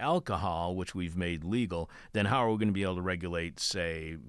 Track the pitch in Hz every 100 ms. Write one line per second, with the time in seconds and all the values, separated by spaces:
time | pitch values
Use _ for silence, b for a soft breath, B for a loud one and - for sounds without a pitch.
0 | 135 175 - 90 95 82 85 92 87 92
1 | 87 87 87 82 85 120 107 85 82 B
2 | B 107 101 131 117 107 107 98 95 90
3 | 92 90 90 85 85 - - 95 85 80
4 | 80 80